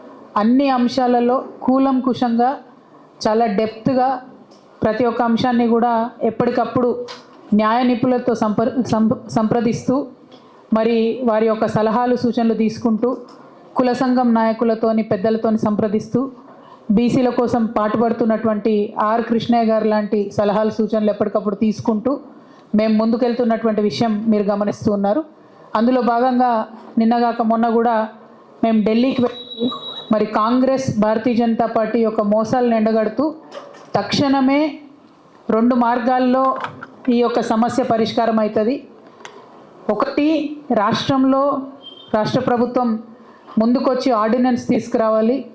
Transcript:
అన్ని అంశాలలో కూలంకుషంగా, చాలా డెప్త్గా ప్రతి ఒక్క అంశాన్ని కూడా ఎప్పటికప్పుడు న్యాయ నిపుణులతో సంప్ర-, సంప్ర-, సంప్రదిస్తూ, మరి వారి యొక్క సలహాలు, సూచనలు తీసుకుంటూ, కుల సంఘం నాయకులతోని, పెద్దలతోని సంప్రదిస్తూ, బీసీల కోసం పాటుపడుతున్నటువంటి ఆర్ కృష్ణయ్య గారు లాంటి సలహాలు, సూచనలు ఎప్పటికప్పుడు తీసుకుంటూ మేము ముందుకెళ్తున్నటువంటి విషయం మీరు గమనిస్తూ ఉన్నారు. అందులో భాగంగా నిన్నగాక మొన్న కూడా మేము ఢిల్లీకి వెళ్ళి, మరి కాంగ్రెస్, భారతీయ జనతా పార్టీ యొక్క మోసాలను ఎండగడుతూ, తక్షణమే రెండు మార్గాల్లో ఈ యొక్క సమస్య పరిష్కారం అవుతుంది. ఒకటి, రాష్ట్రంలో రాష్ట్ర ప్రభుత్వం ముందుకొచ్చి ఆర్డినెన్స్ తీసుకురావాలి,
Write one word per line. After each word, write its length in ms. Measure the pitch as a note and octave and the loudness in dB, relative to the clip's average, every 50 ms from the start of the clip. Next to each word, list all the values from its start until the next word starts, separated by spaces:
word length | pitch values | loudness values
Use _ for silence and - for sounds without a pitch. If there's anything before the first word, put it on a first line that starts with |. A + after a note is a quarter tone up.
| - - - - - - - G#3+ | -20 -20 -20 -20 -20 -6 -2 0
అన్ని 320 | G#3 A3+ B3 C4 C#4+ C4+ | 2 4 4 4 2 2
అంశాలలో 760 | C4 B3 B3 A#3+ - C4 B3+ B3 B3 A#3+ A#3+ A#3+ B3 C4+ - - - - | 2 2 0 0 0 0 2 2 2 2 2 2 0 0 -2 -6 -12 -6
కూలంకుషంగా, 960 | - B3+ B3+ C4+ C4+ C4+ C4 B3+ A#3+ C4 A3+ - C4 A#3+ A#3 A3+ A#3+ B3+ D4 - - - - - - - - - - - - - - A3 | -2 0 2 2 2 2 2 0 0 -2 -2 0 -2 0 0 2 2 0 0 -4 -8 -18 -20 -20 -20 -20 -20 -20 -20 -20 -14 -6 -2 0
చాలా 180 | G#3+ A3+ A#3 | 0 2 2
డెప్త్గా 760 | A3 G3 G3 A3 A3 - - - C#4 C4 B3+ B3 C4 C4 B3+ - - - - - - - - - - - - - | 2 0 0 -2 -2 -4 -4 -2 0 0 2 2 0 -2 -4 -8 -14 -20 -20 -20 -20 -20 -20 -20 -20 -8 -4 -2
ప్రతి 220 | A3 G#3+ G#3+ B3 | -2 0 0 0
ఒక్క 160 | A#3 A3+ A#3 | 0 0 0
అంశాన్ని 460 | A#3+ A#3 A#3 A3 - B3+ A#3+ A#3 A#3+ A#3 | 0 0 0 0 0 2 2 2 2 2
కూడా 420 | A#3 A#3 A3+ A#3+ A#3 A3+ A3+ B3 - - - | 2 2 2 2 0 0 -2 -4 -4 -4 -4
ఎప్పటికప్పుడు 840 | A#3 A3 - A#3+ A#3+ A#3+ C4 A3+ A3+ - B3+ A#3+ B3 - - - - - - - - - - - - G#3 | -4 -2 -2 -2 -2 0 0 -2 -2 0 0 0 0 -2 -4 -8 -12 -14 -18 -20 -20 -20 -20 -4 0 0
న్యాయ 300 | G#3 A3 G#3+ A3+ B3 B3+ | 2 2 2 2 2 2
నిపుణులతో 500 | B3 B3 A3 C4 B3+ B3 B3 B3 B3 A3+ | 2 0 0 0 0 0 0 0 -2 0
సంప్ర-, 480 | A3 A#3 G#3+ G3+ A3+ A3+ B3+ - C#4 | 0 0 0 0 0 -2 0 -2 -2
సంప్ర-, 480 | G#3 - A#3 A3 A3 G#3+ C4 - - - | -2 0 0 2 2 2 0 -2 -4 -4
సంప్రదిస్తూ, 800 | - A#3 A3 G#3+ A#3+ A#3+ G#3+ A#3+ G#3+ - - - B3+ C#4+ C4+ - - - - - - - - - - - - - A3+ | -2 -2 0 0 0 0 0 0 -2 -2 -2 -2 -2 -2 -2 -6 -12 -20 -20 -20 -20 -20 -20 -20 -20 -20 -6 -2 -2
మరి 480 | A3 A3 A#3 A#3 A3+ A3+ A3+ A3+ A#3+ C4 | 0 2 2 2 2 0 0 -2 -2 -2
వారి 240 | A#3 G#3+ A3 A3+ A3+ | 0 0 2 2 0
యొక్క 200 | A3 A3 A3+ G#3 | 0 0 -2 -2
సలహాలు, 480 | - A3 G#3+ A3 A3 A#3+ B3 B3 B3 | 0 0 0 0 0 0 0 0 0
సూచనలు 380 | A#3+ B3 A#3+ A3 A#3+ A#3 A3+ A3 | 0 0 -2 0 0 0 0 0
తీసుకుంటూ, 640 | G3 A3+ G#3+ A3 - - A#3+ A3 G3+ A#3+ A#3+ C4 - - - - - - - - - - - - | 0 0 -2 -2 -2 -2 -2 0 0 0 -2 -2 -4 -8 -16 -20 -20 -20 -20 -20 -20 -20 -8 -4
కుల 160 | - B3+ B3+ | -2 0 0
సంఘం 420 | A#3+ - C4 B3+ B3 B3 B3+ A#3+ A3+ | 0 0 0 0 2 2 2 2 2
నాయకులతోని, 720 | A3+ A3+ A3 A3 A3 A#3+ A3+ A3 A3 A#3 A3+ A3 A3 A3 | 2 2 0 0 0 0 0 0 0 0 0 0 0 0
పెద్దలతోని 540 | - A3 F#3+ F#3 A3+ A3 A3 A3+ A3+ A3 A3 | -2 -2 -2 0 0 0 0 0 0 0 0
సంప్రదిస్తూ, 720 | - A3 G#3 F#3+ A3 G#3 G3 A3 G#3+ - - A#3+ C4+ C4+ - - - - - - - - - - - - | 0 -2 0 0 0 0 -2 -4 -4 -2 -2 -2 -2 -4 -8 -14 -20 -20 -20 -20 -20 -20 -20 -12 -4 0
బీసీల 380 | G#3 G#3+ A#3+ A#3+ - C#4 B3 B3 | 2 2 2 2 2 2 2 2
కోసం 360 | A#3+ B3+ A#3+ A3+ - A#3+ A3+ | 0 0 0 0 0 0 -2
పాటుపడుతున్నటువంటి 1300 | G#3+ - A3 G#3 G#3+ G#3+ A3 A#3+ A#3 A3+ - A#3+ A3 A3 G#3+ A3 A3 G#3+ G#3 G#3 A#3 G#3+ G#3 G#3 G#3+ - - | -2 -2 -2 -2 0 0 0 0 0 0 0 0 0 0 0 0 -2 -2 0 0 0 0 0 0 -2 -2 -2
ఆర్ 220 | G#3+ G#3+ A3 A#3 | -2 0 0 0
కృష్ణయ్య 440 | A3+ A3+ A#3 A3+ - - A#3 A#3 A#3 | 0 0 -2 -2 0 0 2 2 2
గారు 220 | A3 A3 A3 A3 A3 | 2 2 2 0 0
లాంటి 440 | G#3 G#3+ G#3 G#3 A3+ G#3 G3+ G3+ | 0 0 0 0 -2 -2 -2 -2
సలహాలు, 380 | - - G#3 G3+ F#3+ G#3+ A3 A3 | -2 -2 0 0 0 0 0 0
సూచనలు 400 | G#3+ - A3 G#3+ A3 A3 G#3+ G#3 | 0 -2 -2 -2 0 0 0 0
ఎప్పటికప్పుడు 460 | G3+ - G#3+ G3+ - G#3+ G3 G#3 G3+ | 0 0 -2 -2 -2 -2 -2 -2 -2
తీసుకుంటూ 640 | G3+ A3+ G#3+ G#3 - - - A3+ G#3 - B3+ D4 - - - - - - - - - - - - | 0 0 0 -2 -2 -2 -2 -2 -2 -2 -2 -4 -4 -6 -12 -20 -20 -20 -20 -20 -20 -8 -2 0
మేము 220 | G#3 A3 A3 A3 G#3+ | 0 2 2 2 2
ముందుకెళ్తున్నటువంటి 840 | A3+ A3+ A#3 A3+ B3 A#3+ A#3 - A#3+ A3 A3+ A3 A3+ A3+ G#3 G#3+ | 2 0 0 0 0 0 0 0 0 0 0 0 0 -2 0 0
విషయం 420 | G#3 G#3 G#3 - A#3 A3+ G#3+ G#3 A3 A3+ | 0 -2 0 0 0 0 0 0 0 2
మీరు 160 | G#3+ G#3 G3+ | 2 2 2
గమనిస్తూ 500 | G3 G#3 G3+ G#3 G#3 - - - A3 G3+ | 0 0 0 -2 -4 -4 -2 -2 -2 0
ఉన్నారు. 300 | G3+ G3 G3 G#3+ D4+ D#4+ - - - - - - - - - - | 0 0 0 0 -2 -2 -6 -12 -20 -20 -20 -20 -20 -12 -6 -2
అందులో 260 | G#3+ A3+ B3 B3+ B3+ | 0 2 2 2 2
భాగంగా 640 | A#3+ A#3+ A#3 A#3 B3 C4 B3 A#3+ B3+ B3 A#3 A3 A3 - - - - - - A#3 | 2 0 2 2 2 2 2 2 2 2 2 0 -2 -6 -10 -18 -20 -6 -2 0
నిన్నగాక 440 | A3+ A3+ A#3+ A#3 A#3+ A#3 A3+ A#3 | 2 2 4 2 2 0 0 0
మొన్న 280 | A#3 A3 A3+ A3+ A#3 A#3 | 0 0 0 2 2 2
కూడా 400 | A3 A#3 A3+ A#3+ A#3 A3 A3 A3 - - - - - - - - - - - | 2 2 2 2 0 0 -2 -4 -8 -14 -20 -20 -20 -20 -20 -20 -6 -2 0
మేము 200 | A3+ A3+ A3 G3 | 2 2 2 2
ఢిల్లీకి 380 | A3 A3 A3+ A#3+ C4+ B3+ - | 2 2 2 2 0 0 0
వెళ్ళి, 480 | A#3+ A#3+ - - - - - A3+ A#3 B3+ - - - - - - - - | -2 -2 -4 -6 -14 -16 -8 -6 -4 -4 -4 -6 -10 -14 -16 -16 -6 -2
మరి 140 | A3 G#3+ G#3+ | 0 0 0
కాంగ్రెస్, 760 | G#3+ - A3 G#3+ A3+ B3 B3+ C4 C4 C4+ C4 C4 B3 A3+ G#3+ | 0 0 0 0 2 2 2 2 2 0 0 -2 -2 -2 0
భారతీయ 360 | G#3+ G#3+ A3 A3 A3 B3+ A#3 | 0 0 0 0 0 0 0
జనతా 300 | A3 A#3+ A#3 A3+ A3 A#3 | 2 0 0 0 0 -2
పార్టీ 340 | A3 - A#3 A3 G#3 G#3+ A#3+ | -2 0 -2 -2 0 0 0
యొక్క 220 | A3+ G#3+ G#3+ A3 | 0 0 0 0
మోసాలను 540 | G#3+ G3+ G#3 A3 A3 A3 C4 B3+ B3 A#3+ A3+ | 0 2 2 0 0 0 0 0 2 2 2
ఎండగడుతూ, 600 | A3+ G#3+ A3+ A3 A3 A3 G#3+ A3 - C#4 D#4+ D4+ - - - - - - - - - - - - | 2 2 2 2 0 0 -2 -2 -2 -2 -2 -4 -8 -12 -18 -18 -18 -18 -18 -20 -20 -10 -4 -4
తక్షణమే 840 | G#3 G3+ - - - D4 C#4 C4+ C4+ C4 C4 C#4 D4 D#4 D4+ C4+ - - - - - - - - - - - - - - - | -4 -2 -2 -2 0 0 2 2 2 2 2 2 2 0 -2 -4 -8 -16 -20 -20 -20 -20 -20 -20 -20 -20 -20 -20 -12 -4 -2
రెండు 260 | A3 A3 A3+ B3 B3+ | 0 2 2 2 2
మార్గాల్లో 800 | A#3+ A#3+ A3+ B3 B3 A3+ C4 B3+ B3+ B3+ B3 B3 C4 C4+ C4 C4 - - - - - - - - - - - | 2 2 2 0 0 0 0 0 2 2 2 2 2 2 2 0 -2 -6 -10 -12 -14 -18 -20 -20 -6 -2 0
ఈ 80 | A#3+ A#3+ | 2 2
యొక్క 240 | A#3+ A#3 A#3+ A#3+ | 2 2 0 -2
సమస్య 420 | A3+ - A#3 A3 A#3+ A#3 - - B3 | -2 0 0 0 0 0 0 0 0
పరిష్కారం 560 | - A#3 A3 A3 - - B3+ A3+ A3+ A3 A3+ | 0 0 0 0 0 0 0 0 2 2 0
అవుతుంది. 480 | G#3+ G#3 G#3+ A3+ G#3+ A3+ C#4 C#4 - - - - - - - - - - - - - - - - - - - - - - | 0 0 0 0 0 0 -2 -4 -6 -12 -20 -20 -20 -20 -20 -20 -20 -20 -20 -20 -20 -20 -20 -20 -20 -20 -20 -8 -6 -4
ఒకటి, 680 | G#3 - C#4 C#4 - D4 C#4+ D#4 D#4+ D4 D4+ C#4+ - - - - | -2 -2 -2 -2 0 0 2 2 2 0 -2 -4 -8 -10 -6 -2
రాష్ట్రంలో 920 | A#3+ A3 G3+ A3 A3+ - - - C#4 C4 C4 C4+ C4+ C4+ C#4 C#4+ C#4 C4+ C4+ - - - - - - - - - - | 0 0 0 0 0 -2 -2 0 0 2 2 2 2 2 2 0 -2 -4 -6 -10 -14 -18 -20 -20 -20 -20 -8 -4 -2
రాష్ట్ర 260 | G#3+ G#3+ - - C4 | -2 0 0 -2 -2
ప్రభుత్వం 600 | B3+ - B3 A3+ B3 A#3+ B3 B3+ B3 A#3 A3 A3 - - - - - - - - - - - A3 | 0 0 0 0 0 0 0 0 0 0 -2 -2 -6 -10 -20 -20 -20 -20 -20 -20 -20 -4 -2 0
ముందుకొచ్చి 520 | A3 A#3 B3 C4 A#3 C4+ B3+ B3+ - C#4 | 2 2 2 2 2 0 0 0 0 0
ఆర్డినెన్స్ 560 | A#3+ G#3 G#3+ A3 A3+ B3+ B3 B3+ A#3+ - - - | 2 2 2 2 2 2 2 0 0 -2 -2 -2
తీసుకురావాలి, 800 | B3 A3+ A3 - - A#3 A3 A3 A3 A3 A3 A3+ C4 C#4 - - - | -2 -2 -2 -2 -2 0 2 2 2 2 2 2 0 -2 -4 -10 -16